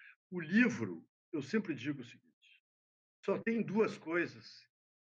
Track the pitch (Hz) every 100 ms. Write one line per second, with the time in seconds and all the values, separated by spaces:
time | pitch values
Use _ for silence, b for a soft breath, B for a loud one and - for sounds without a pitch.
0 | B B - 180 156 202 240 - 107 82
1 | - _ _ 156 - 220 208 135 127 135
2 | 120 - _ _ - - _ _ _ _
3 | _ _ - 196 226 226 151 202 202 -
4 | 156 175 147 120 - - - _ _ _
5 | _